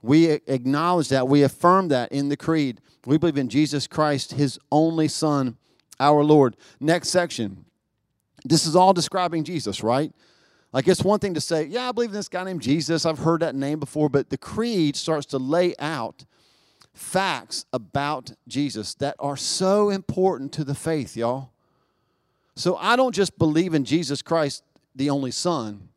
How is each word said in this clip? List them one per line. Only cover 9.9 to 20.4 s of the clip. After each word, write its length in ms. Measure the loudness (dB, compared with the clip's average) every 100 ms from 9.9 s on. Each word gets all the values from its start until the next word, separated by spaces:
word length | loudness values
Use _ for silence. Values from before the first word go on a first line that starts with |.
| 0 -2 _ _ _ _ _ _
Like, 140 | -2 2
it's 160 | 2
one 160 | 2 0
thing 160 | 0
to 60 | -4
say, 240 | -2 -2
"Yeah, 240 | -2 -4 -6
I 40 |
believe 180 | -4 -4
in 40 |
this 140 | -4 -8
guy 160 | -8
named 180 | -6 -6
Jesus. 420 | 0 0 0 -2
I've 160 | -2 0
heard 200 | 0 0
that 160 | 0 -4
name 240 | -4 -6
before." 280 | -6 -2 2
But 220 | 2 -2
the 80 | -8
creed 580 | -8 -4 -2 0 0 -2
starts 300 | -4 -4 -4
to 120 | -6
lay 360 | -2 0 0 -2
out 460 | -6 -6 -8 -12 -20 _ _ _ _ _ _
facts 720 | _ -4 -2 -2 -4 -8 -12 -8
about 600 | -8 -6 -4 -4 -6 -10 -20 -10
Jesus 480 | -6 -4 -6 -10
that 220 | -6 -8 -4
are 180 | -8 -6
so 520 | -6 -2 2 2 2
important 640 | -2 -4 0 2 0